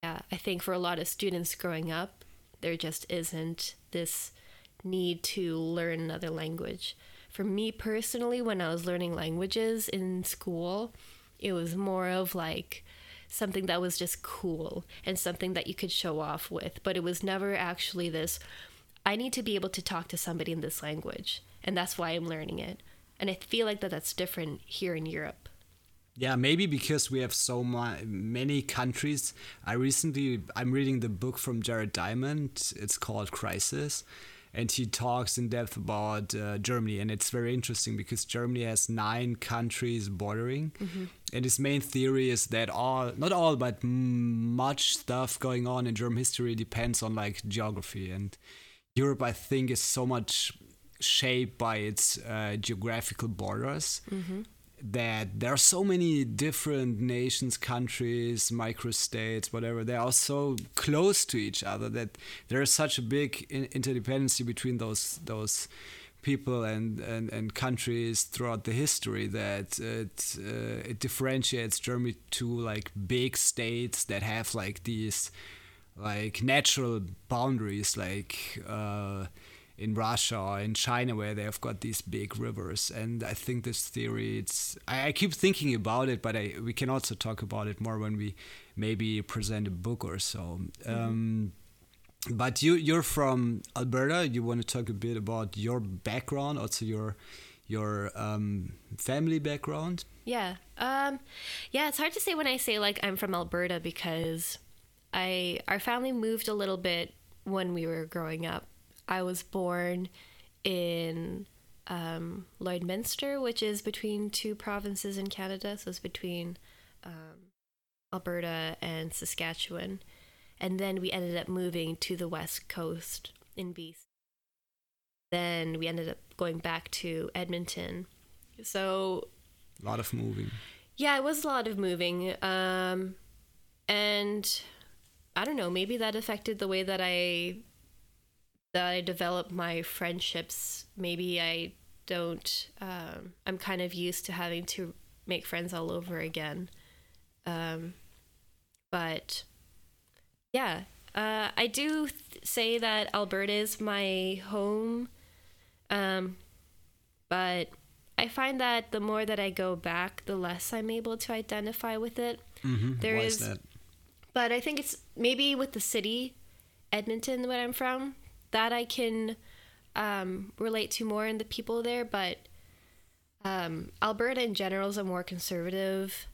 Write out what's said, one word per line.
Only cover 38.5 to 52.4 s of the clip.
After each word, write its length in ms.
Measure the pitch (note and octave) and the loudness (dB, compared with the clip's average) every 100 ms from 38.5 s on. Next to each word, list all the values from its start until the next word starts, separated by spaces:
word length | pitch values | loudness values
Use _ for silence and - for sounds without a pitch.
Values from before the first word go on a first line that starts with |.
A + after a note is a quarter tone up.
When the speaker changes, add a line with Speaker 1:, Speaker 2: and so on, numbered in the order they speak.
| B2 | 0
Speaker 2:
has 240 | A#2 A2 - | 2 2 2
nine 480 | A2+ G#2+ A#2 B2 A#2 | 2 2 2 0 0
countries 720 | - A#2 A#2 - B2 A#2+ G2+ | 0 0 0 0 0 0 -2
bordering. 640 | F#2+ G2+ G#2+ A#2 C3+ D#3 - | -2 0 0 0 0 -2 -4
Speaker 1:
Mm-hmm. 260 | G3 F3+ F#3 - - | -6 -4 -6 -6 -4
Speaker 2:
And 100 | A#2+ | 0
his 160 | B2+ B2+ | 2 4
main 220 | C#3 C#3+ | 4 2
theory 480 | C3+ C3 C3 C3+ C3 | 2 2 4 4 4
is 160 | A#2+ - | 4 2
that 220 | A2+ A2+ | 2 0
all, 420 | F2 B2+ C3 B2+ - | 2 2 2 0 0
not 160 | D#3 | 2
all, 240 | F#3 E3 C#3+ | 6 8 6
but 260 | B2 G#2+ | 2 2
m-, 720 | B2 B2+ B2+ B2 A#2+ A#2 A#2 A#2+ | 2 4 4 4 4 4 4 4
much 400 | C3 C#3 - - | 4 4 4 2
stuff 400 | - B2 C3 - | 2 0 0 0
going 300 | C3 B2 B2 | 0 2 2
on 180 | B2+ B2 | 2 2
in 100 | A2 | 2
German 240 | A#2+ A#2 | 2 4
history 360 | B2+ - B2 A2+ | 2 2 0 0
depends 480 | A2 - A#2 A#2 | -2 0 2 2
on, 100 | A2 | 0
like, 320 | A2 G2+ G2 G#2+ | 0 0 -2 -4
geography. 640 | G2+ G#2+ G2+ F2+ G2+ F#2 | -2 0 -2 -6 -6 -6
And 280 | F#2 G2+ - - - - - _ - | -4 -4 -6 -20 -20 -20 -20 _ 2
Europe, 260 | C#3 C3+ | 4 4
I 120 | B2 | 0
think, 360 | A2+ - C3+ C3 | -2 0 2 4
is 120 | B2 | 2
so 240 | - - B2+ | 2 2 2
much 480 | B2+ A2 - - - - - - - | 2 2 0 0 -4 -18 -20 -20 -4
shaped 560 | - - C3 B2+ B2 - | 4 4 6 4 2 2
by 180 | A#2 A2 | 2 2
its, 380 | G#2+ G#2 - - | 2 4 2 2
uh, 360 | A2+ A2 | -2 -2